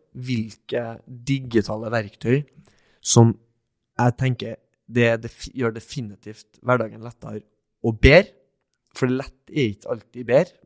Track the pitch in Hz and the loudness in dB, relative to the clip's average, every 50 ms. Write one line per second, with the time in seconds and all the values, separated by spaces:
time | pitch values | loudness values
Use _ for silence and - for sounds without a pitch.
0 | _ _ - 127 123 127 127 113 110 110 - - _ - 120 120 120 113 113 - | _ _ -16 -12 -6 -4 -4 -4 -4 -6 -10 -18 _ -6 -6 -6 -6 -6 -10 -14
1 | _ - 127 120 120 123 135 135 131 123 117 113 98 - 107 107 113 110 117 117 | _ -20 -20 -10 -6 -4 -4 -4 -4 0 0 0 0 0 -2 -8 -6 -6 -4 -6
2 | 107 98 - - - 110 123 143 147 - _ - - _ _ _ _ _ _ _ | -6 -8 -10 -6 -2 0 0 0 0 -4 _ -20 -20 _ _ _ _ _ _ _
3 | - - - 120 117 113 107 - _ _ _ _ _ _ _ _ _ _ _ - | -6 2 6 6 8 6 6 0 _ _ _ _ _ _ _ _ _ _ _ 0
4 | 120 123 120 - 131 131 123 - 123 113 113 - _ _ _ _ _ - 113 120 | 0 0 0 0 -2 -4 -4 -4 -8 -12 -12 -14 _ _ _ _ _ -4 0 2
5 | 120 117 117 110 113 113 - - - - - 131 127 117 110 113 - - - 139 | 2 2 2 0 -4 -10 -14 -14 -16 -12 -8 -4 -4 -4 -4 -6 -10 -12 -12 -10
6 | 120 104 101 - - 107 107 - - _ _ _ - 120 123 123 113 110 107 110 | -10 -10 -12 -16 -18 -18 -18 -18 -20 _ _ _ -2 0 0 0 0 -4 -10 -14
7 | 110 120 - _ - - 107 107 - _ _ _ _ _ _ _ - 117 113 104 | -16 -18 -18 _ -14 -14 -12 -12 -14 _ _ _ _ _ _ _ -2 -2 2 4
8 | - 131 143 175 208 - _ _ _ _ _ _ _ _ _ _ _ _ - - | 6 8 8 8 6 4 _ _ _ _ _ _ _ _ _ _ _ _ -6 -4
9 | 135 127 127 131 - - - _ _ - 160 156 135 107 98 - - - - - | -2 -2 -2 -2 -6 -8 -16 _ _ -8 -4 -2 -2 -2 -2 -6 -8 -8 -8 -8
10 | - _ - 120 123 110 120 143 185 - - _ _ | -10 _ -16 -12 -2 2 2 2 2 0 -4 _ _